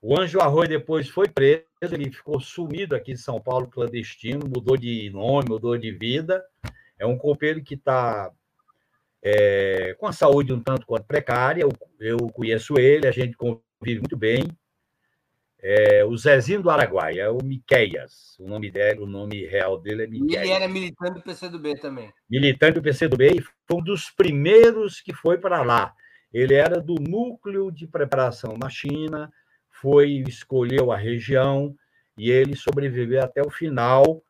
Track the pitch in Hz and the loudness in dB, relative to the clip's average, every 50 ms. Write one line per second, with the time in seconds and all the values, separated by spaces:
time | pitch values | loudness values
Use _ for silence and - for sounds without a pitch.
0 | - 107 135 170 185 170 151 190 175 147 139 160 170 160 156 147 143 - 160 156 | 0 0 0 0 0 0 2 2 2 4 4 2 2 2 0 -4 -2 -2 -4 -4
1 | 143 - - - 196 208 - - 135 139 147 160 160 _ _ _ - 175 175 151 | -4 -4 0 0 0 0 2 4 4 4 4 4 0 _ _ _ -10 -8 -6 -6
2 | 143 131 131 - _ - 151 135 127 - - - 175 160 160 165 196 175 147 120 | -6 -8 -10 -12 _ -6 -6 -6 -6 -8 -10 -10 -8 -8 -6 -8 -6 -4 -6 -6
3 | - - 123 120 - - 123 110 - - 131 127 127 127 _ 131 123 117 117 120 | -6 -8 -14 -12 -10 -8 -8 -8 -6 -4 -4 -4 -4 -6 _ -6 -6 -6 -6 -8
4 | 110 - - _ - 131 123 143 143 143 127 127 120 120 131 135 120 120 117 113 | -10 -12 -16 _ -10 -8 -8 -6 -6 -6 -8 -6 0 0 0 0 0 -4 -6 -6
5 | 107 101 98 98 101 120 135 143 135 123 113 110 107 120 120 120 113 110 101 87 | -8 -10 -10 -6 -4 0 0 0 0 -2 -4 -4 -4 -4 -4 -4 -4 -8 -10 -8
6 | 110 113 123 147 160 160 185 185 185 - _ _ _ - - _ _ _ _ _ | -6 -4 -4 -4 -2 -2 -4 -4 -4 -10 _ _ _ -18 -18 _ _ _ _ _
7 | 98 113 123 127 - 147 147 147 151 151 156 160 143 - 143 135 _ - 131 127 | -4 -4 -4 -2 0 -2 -2 0 0 -4 -4 -4 -8 -12 -14 -8 _ 0 0 0
8 | 123 120 110 107 98 92 _ _ _ _ _ _ _ _ _ _ _ _ _ _ | 0 0 -4 -4 -8 -10 _ _ _ _ _ _ _ _ _ _ _ _ _ _
9 | _ _ _ _ _ 98 104 104 104 101 101 98 98 98 95 95 95 92 92 _ | _ _ _ _ _ 0 2 4 4 4 4 2 0 0 0 -2 -2 -4 -8 _
10 | - 208 180 - - 151 139 143 143 127 131 120 110 - 135 131 - _ 120 113 | -8 -8 -4 2 4 4 6 4 2 0 -4 -4 -4 -4 -4 -4 -4 _ -6 -6
11 | 110 _ - - 127 - 123 123 127 131 156 175 156 143 131 - - _ _ _ | -6 _ -4 -4 -2 -2 -2 0 0 0 0 2 0 0 0 -2 -12 _ _ _
12 | 107 110 117 117 120 117 - - 117 113 113 110 - - 147 139 127 135 143 151 | -6 -4 -2 -2 -4 -6 -6 -6 -4 -2 -2 -2 -4 0 2 4 6 6 6 6
13 | 147 135 120 123 127 120 113 _ - 120 113 113 _ _ _ _ - 110 120 107 | 4 0 0 0 -4 -6 -6 _ -6 -6 -6 -6 _ _ _ _ -8 -6 -6 -6
14 | 113 127 - 123 107 110 113 127 139 - 165 _ _ _ _ _ _ _ _ _ | -6 -8 -8 -2 -2 0 0 0 -2 -4 -8 _ _ _ _ _ _ _ _ _
15 | _ _ _ _ _ _ _ _ _ _ _ _ - 95 101 104 107 104 104 104 | _ _ _ _ _ _ _ _ _ _ _ _ -4 2 2 4 6 6 6 6
16 | 104 104 117 113 - 151 143 135 117 117 190 208 185 170 156 139 117 107 90 95 | 6 4 0 -2 2 4 4 4 4 0 -2 0 2 2 2 2 2 0 0 -4
17 | 80 78 80 90 98 107 117 127 127 135 135 127 _ - 139 127 113 98 82 80 | -2 -2 -4 -4 -4 -2 -2 -4 -4 -6 -8 -10 _ 2 2 2 2 2 -2 -8
18 | 64 65 _ _ _ _ _ _ 92 92 101 107 107 101 92 98 101 104 107 107 | -12 -12 _ _ _ _ _ _ -16 -12 -10 -10 -10 -8 -4 0 2 2 2 0
19 | 104 101 101 101 101 104 104 101 92 - 98 98 92 95 98 95 82 101 107 110 | -4 -10 -10 -10 -10 -10 -10 -10 -10 -4 -2 -2 -2 -2 -2 -4 -6 -8 -6 -6
20 | 113 110 113 131 139 151 330 - 196 185 185 190 190 185 190 190 185 175 151 _ | -6 -8 -6 -4 -4 -2 -2 -2 -2 -2 0 0 -2 -2 -4 -6 -8 -8 -10 _
21 | 175 180 185 175 165 185 180 - 185 180 170 170 151 151 147 139 - 147 135 127 | -8 -8 -8 -8 -12 -14 -14 -12 -12 -14 -14 -10 -8 -8 -8 -8 -8 -14 -14 -14
22 | 117 104 _ _ _ _ 110 135 143 143 127 - - 156 160 165 147 151 139 - | -16 -18 _ _ _ _ -2 0 2 2 2 4 4 4 4 2 0 -2 -2 0
23 | 170 156 135 123 131 143 131 117 - - _ _ _ _ 170 175 180 170 202 175 | 0 0 2 6 6 6 6 4 -2 -8 _ _ _ _ -4 -4 -2 -4 -6 -6
24 | - - _ _ 196 175 147 143 143 165 202 226 233 233 233 214 214 202 - - | -6 -12 _ _ 0 2 2 0 2 6 8 10 10 8 6 2 -4 -6 -8 -12
25 | - - 175 - - 160 175 180 180 196 180 165 135 120 120 117 101 95 _ _ | -16 -16 -16 -4 0 0 0 0 0 -2 -2 0 0 2 2 2 0 -2 _ _
26 | _ _ _ _ _ _ - 117 131 127 135 139 143 160 175 175 165 151 170 160 | _ _ _ _ _ _ -2 -2 2 4 4 4 4 4 2 -2 -4 -4 -4 -4
27 | 143 156 180 214 240 247 233 - _ 208 196 196 196 190 170 143 165 156 _ - | -4 -4 -4 -4 -4 -6 -8 -12 _ -8 -6 -6 -6 -6 -8 -12 -16 -10 _ -4
28 | 143 135 - 131 131 123 117 - - 117 110 113 131 139 - - - 139 143 151 | -2 -2 0 0 0 0 -2 -6 -12 -12 -10 -8 -10 -10 -10 -10 -8 -6 -6 -6
29 | 156 156 156 151 151 151 _ _ _ _ _ _ _ _ _ - - 135 143 147 | -6 -8 -8 -10 -12 -14 _ _ _ _ _ _ _ _ _ -8 -2 4 6 6
30 | 143 143 143 139 131 127 123 - - _ 131 131 123 120 127 139 135 120 113 101 | 6 6 2 -4 -4 -6 -10 -12 -14 _ -2 -2 0 0 2 0 2 2 0 -2
31 | 101 113 120 120 117 - 139 131 131 139 139 139 143 143 143 _ _ _ _ _ | -2 -4 -6 -6 -4 0 0 2 2 2 0 -2 -2 -4 -8 _ _ _ _ _
32 | _ _ _ - 107 117 123 131 131 135 - - - - 143 143 143 139 123 123 | _ _ _ -6 0 2 4 4 4 2 0 -6 -4 -4 -2 -2 -2 -4 -4 -4
33 | 120 113 123 131 135 127 - 139 143 147 143 - 170 160 143 120 117 120 127 131 | -4 0 0 0 0 0 -2 -2 -4 -4 -4 -8 -6 -4 -2 0 2 4 6 6
34 | 139 151 160 160 _ _ | 6 6 4 -4 _ _